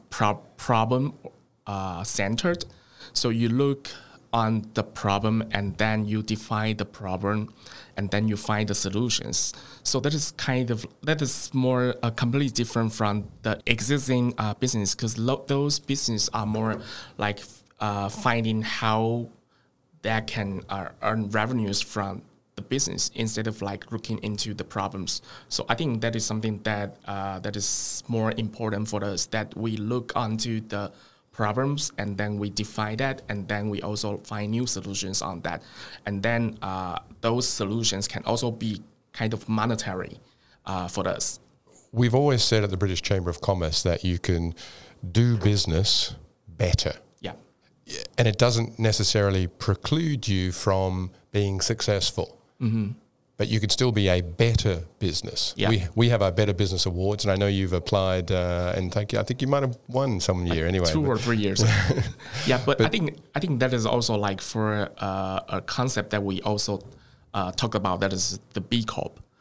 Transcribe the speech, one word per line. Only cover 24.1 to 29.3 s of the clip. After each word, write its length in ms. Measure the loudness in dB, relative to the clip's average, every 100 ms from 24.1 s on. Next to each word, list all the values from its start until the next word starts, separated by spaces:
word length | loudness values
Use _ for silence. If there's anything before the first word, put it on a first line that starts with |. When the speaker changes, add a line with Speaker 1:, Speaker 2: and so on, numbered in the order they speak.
| -6
Speaker 1:
into 340 | -4 -4 -4
the 100 | -4
problems. 580 | -6 -4 -4 -4 -4 -6 -8 -20 -6
So 160 | -6 -2
I 80 | 0
think 240 | 0 0
that 140 | 0 0
is 80 |
something 380 | -2 -2 -2 -2
that, 320 | -2 -2 -4 -8 -10
uh, 340 | -6 -6 -6
that 180 | -6 -4
is 460 | -2 0 -2 -4 -2
more 260 | 0 0 0
important 500 | -4 -4 -4 -2 -2
for 160 | -2
us, 220 | -2 -2
that 300 | -2